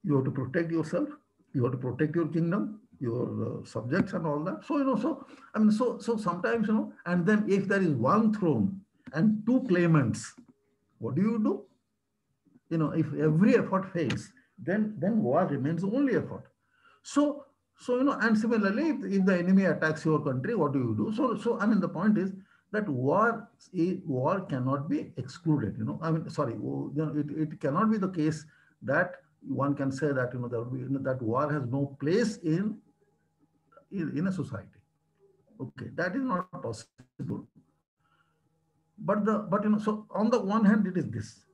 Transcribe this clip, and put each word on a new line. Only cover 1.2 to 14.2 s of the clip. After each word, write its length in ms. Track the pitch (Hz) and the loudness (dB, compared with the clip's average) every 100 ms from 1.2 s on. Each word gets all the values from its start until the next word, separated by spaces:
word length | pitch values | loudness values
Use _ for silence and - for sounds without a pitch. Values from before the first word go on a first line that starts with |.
| _ _ _ | _ _ _
You 100 | 143 | -2
have 80 | 120 | -2
to 60 | 127 | -2
protect 380 | 131 - 156 165 | -6 -2 0 0
your 100 | 160 | -2
kingdom, 540 | 160 170 196 302 - _ - | 0 0 -2 -4 -8 _ -6
your, 640 | 123 120 120 107 110 110 | -4 -2 -4 -4 -6 -6
uh, 40 | |
subjects 480 | - 117 120 165 190 | -8 -8 -2 0 0
and 120 | 180 165 | -2 -2
all 160 | 147 | -2
that. 200 | 165 311 | -4 -6
So, 140 | - 285 | -4 0
you 60 | |
know, 120 | 269 240 | 0 0
so, 280 | 262 - - - - | -2 -4 -10 -20 -8
I 60 | 214 | 4
mean, 100 | 214 | 4
so, 280 | - 247 - | 4 0 -2
so 180 | - 220 | -4 -2
sometimes, 500 | 180 175 226 233 208 | -2 -2 -2 0 2
you 80 | |
know, 180 | 214 214 - 170 | 0 -2 -8 -2
and 180 | 180 | 0
then 200 | 170 214 208 | 4 4 4
if 200 | 196 190 | 2 2
there 120 | 196 | 2
is 100 | 180 | 2
one 440 | 131 123 202 226 | 2 4 4 4
throne 460 | - 175 120 95 - - _ - | 2 2 2 0 -2 -16 _ -8
and 340 | 156 214 214 - | 2 2 2 2
two 180 | 254 - | 2 4
claimants, 680 | 175 170 160 117 107 - - - _ _ _ _ _ | 4 6 6 4 -2 -8 -18 -20 _ _ _ _ _
what 160 | 113 | -4
do 80 | 131 | 0
you 160 | 214 233 | 0 2
do? 240 | 226 392 - _ _ _ _ _ _ _ _ _ _ | 0 -2 -8 _ _ _ _ _ _ _ _ _ _
You 80 | 165 | -2
know, 120 | 151 | 0
if 160 | - 156 | 0 -2
every 420 | 143 156 156 220 240 | 2 2 6 6 6
effort 360 | - 185 - | 4 -2 -2
fails, 400 | 170 139 123 | -2 -2 -2